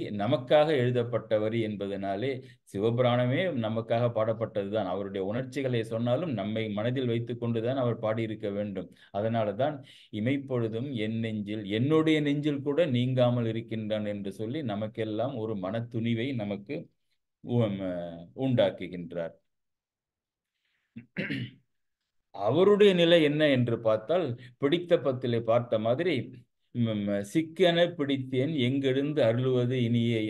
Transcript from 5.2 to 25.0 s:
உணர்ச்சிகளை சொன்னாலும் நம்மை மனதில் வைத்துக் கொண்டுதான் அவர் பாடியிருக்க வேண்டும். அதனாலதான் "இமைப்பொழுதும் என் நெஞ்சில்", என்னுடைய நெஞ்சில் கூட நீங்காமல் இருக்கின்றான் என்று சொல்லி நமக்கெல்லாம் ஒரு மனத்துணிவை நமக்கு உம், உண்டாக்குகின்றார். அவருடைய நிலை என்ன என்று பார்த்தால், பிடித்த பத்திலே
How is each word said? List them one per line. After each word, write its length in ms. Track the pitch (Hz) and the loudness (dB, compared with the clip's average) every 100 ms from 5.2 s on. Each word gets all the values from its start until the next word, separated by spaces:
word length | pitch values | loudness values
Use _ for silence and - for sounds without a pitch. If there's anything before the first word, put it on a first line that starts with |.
| 95 | -2
உணர்ச்சிகளை 560 | 113 131 131 135 120 | -2 -4 -4 -2 -2
சொன்னாலும் 500 | 110 113 120 127 175 117 | -2 -2 0 0 0 -4
நம்மை 240 | 101 107 110 | -2 -4 -4
மனதில் 420 | 104 113 127 127 | -2 -2 -2 0
வைத்துக் 260 | 117 117 117 | -2 -2 -4
கொண்டுதான் 420 | 120 117 113 135 | -4 -2 -2 0
அவர் 160 | 123 113 | -2 -2
பாடியிருக்க 500 | 110 113 113 107 107 101 | -2 -2 -4 -4 -4 -4
வேண்டும். 300 | 104 95 87 - - 98 | -4 -6 -10 -14 -10 -4
அதனாலதான் 580 | 110 117 107 98 143 147 - - - | -2 0 0 0 -2 -4 -12 -20 -12
"இமைப்பொழுதும் 760 | 107 110 139 135 127 113 107 143 123 107 | -4 -2 -2 -2 -2 -2 -4 -6 -4 -4
என் 140 | 113 | -2
நெஞ்சில்", 460 | 113 107 101 110 98 | -4 -4 -6 -6 -2
என்னுடைய 540 | 107 135 156 160 156 | 0 2 4 4 2
நெஞ்சில் 400 | 147 147 147 143 | 2 0 -2 -2
கூட 240 | 139 143 170 | -2 0 2
நீங்காமல் 600 | 123 123 127 120 123 113 | 2 0 2 2 2 0
இருக்கின்றான் 600 | 113 117 113 107 107 104 | -4 -4 -6 -4 -2 -2
என்று 260 | 104 98 | -6 -8
சொல்லி 320 | 98 110 147 | -8 -6 -6
நமக்கெல்லாம் 720 | 131 101 107 110 110 107 123 139 | -4 -4 -4 -4 -4 -2 -4 -4
ஒரு 200 | 110 104 | -6 -4
மனத்துணிவை 800 | 90 113 120 117 117 113 127 127 | -4 -4 -4 -4 -2 0 -2 -4
நமக்கு 540 | 101 98 101 143 - _ _ _ _ _ | -4 -6 -8 -10 -10 _ _ _ _ _
உம், 360 | - 120 110 95 95 90 87 82 85 - | -2 0 2 0 -4 -6 -8 -12 -14 -6
உண்டாக்குகின்றார். 1000 | 131 120 98 95 90 90 82 85 82 - _ _ _ _ _ _ _ _ _ _ _ _ _ _ _ - - - 190 139 120 - _ _ _ _ _ _ _ | 0 4 2 0 -8 -10 -8 -6 -8 -10 _ _ _ _ _ _ _ _ _ _ _ _ _ _ _ -20 -14 -8 -6 -6 -8 -12 _ _ _ _ _ _ _
அவருடைய 640 | 92 101 143 196 202 202 | -4 0 4 6 8 8
நிலை 300 | 180 170 170 | 8 6 6
என்ன 240 | 147 147 151 | 6 4 4
என்று 320 | 131 120 117 | 4 2 0
பார்த்தால், 580 | 110 110 - 170 156 117 - - | 2 0 2 0 0 -6 -12 -2
பிடித்த 400 | 143 170 175 | 0 0 2
பத்திலே 420 | 170 | 2